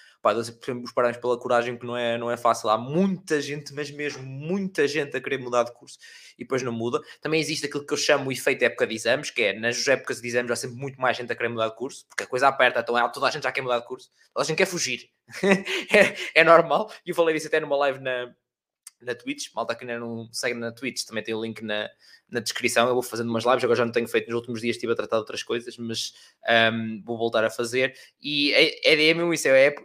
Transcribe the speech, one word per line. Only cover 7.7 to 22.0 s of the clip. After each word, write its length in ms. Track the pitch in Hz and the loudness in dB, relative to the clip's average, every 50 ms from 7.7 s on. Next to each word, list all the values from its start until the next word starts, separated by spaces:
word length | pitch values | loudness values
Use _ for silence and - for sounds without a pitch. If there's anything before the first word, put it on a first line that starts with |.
| - 143 143 | -6 -6 -6
que 80 | - | -4
eu 40 | 147 | -4
chamo 320 | 143 - - 147 139 131 135 | 0 2 2 2 2 2 -2
o 40 | |
efeito 300 | 127 - - 147 135 - | -4 -2 0 0 2 4
época 240 | 123 113 - - 123 | 2 2 2 2 -2
de 80 | 113 113 | -2 -2
exames, 360 | 110 - 113 127 143 147 - | -2 0 2 2 0 0 -4
que 120 | - 123 | -2 0
é, 100 | 110 98 98 110 | 2 2 0 0
nas 280 | 113 120 117 117 - 139 | -2 -2 -2 0 2 2
épocas 320 | 131 131 - - 127 110 | 2 2 0 -4 -8 -8
de 80 | 120 120 | -6 -2
exames 220 | 117 123 120 120 | -2 -2 0 0
há 40 | 117 | -2
sempre 200 | - - 127 120 | -4 -6 -8 -10
muito 240 | 123 139 139 135 127 | -10 -10 -10 -6 -2
mais 160 | 127 123 113 | 0 0 0
gente 160 | - 123 117 | 0 -4 -8
a 20 | 117 | -6
querer 140 | - 120 117 | -4 -4 -4
mudar 200 | 120 113 110 110 | -2 -2 -2 -4
de 60 | - | -4
curso, 320 | - 123 143 - - - _ | -6 -10 -10 -10 -14 -20 _
porque 140 | - - | -8 -8
a 40 | 101 | -6
coisa 200 | - 127 127 135 | -4 0 4 4
aperta, 340 | 135 135 - 127 120 117 117 | 4 6 6 4 4 4 2
então 160 | 113 120 120 | -2 0 2
é, 100 | 120 120 123 | 2 2 0
toda 180 | - 127 135 | 0 0 -2
a 40 | 123 | -2
gente 120 | 143 151 | -2 -2
já 80 | 127 123 | -4 -4
quer 120 | - 135 | -4 -4
mudar 180 | 131 123 120 120 | -2 -2 -2 -2
de 60 | 120 | -2
curso, 220 | - 127 - - _ _ _ _ _ | -6 -14 -14 -16 _ _ _ _ _
toda 120 | - - 143 | -4 -4 -2
a 20 | |
gente 100 | 139 156 | 0 0
quer 100 | 202 190 | 0 0
fugir. 440 | - 180 160 - 127 123 - - _ _ _ _ - | 0 -2 -4 -4 -4 -6 -8 -10 _ _ _ _ -18
<laughs> 640 | - - - 196 190 190 - - 381 370 233 - | -6 0 2 4 4 2 2 -4 -6 -6 -2 4
É, 480 | - 208 190 - - - - - - 156 | 6 6 6 4 2 -6 -6 0 4 6
é 40 | 165 | 8
normal, 460 | 165 165 165 160 151 143 190 214 - - - - | 10 10 8 8 4 0 -2 -2 -4 -10 -14 -10
e 60 | 170 | -4
eu 40 | 165 | 0
falei 200 | 170 165 160 160 | 2 2 2 2
disso 140 | 151 147 151 | 0 -2 0
até 100 | 156 156 | -2 0
numa 180 | 156 143 139 | 0 0 0
live 220 | 139 143 139 131 131 | 0 0 0 -2 -2
na, 340 | 135 131 127 123 123 120 - _ _ _ _ _ _ _ _ _ - - _ _ | -4 -6 -6 -6 -6 -10 -14 _ _ _ _ _ _ _ _ _ -20 -20 _ _
na 120 | - 127 120 | -10 -10 -10
Twitch. 380 | - - 131 147 147 - - - | -8 -8 -10 -8 -8 -10 -10 -8
Malta 200 | 107 117 117 117 | -6 -4 -4 -6
que 100 | - 123 | -6 -6
ainda 140 | 123 120 117 | -8 -8 -8
não 300 | 120 117 117 113 113 113 | -8 -8 -8 -10 -10 -12
segue 260 | 113 - - 123 120 120 | -10 -6 -6 -4 -4 -4
na 140 | 117 117 | -6 -8
Twitch, 320 | 117 - 135 120 113 - - | -8 -8 -8 -8 -6 -8 -8
também 180 | - 110 107 | -8 -8 -8
tem 120 | 101 - 113 | -6 -6 -6
o 80 | 110 | -6
link 200 | 113 113 107 - | -6 -6 -8 -8
na, 280 | 113 107 107 107 107 - _ _ | -6 -6 -4 -4 -6 -8 _ _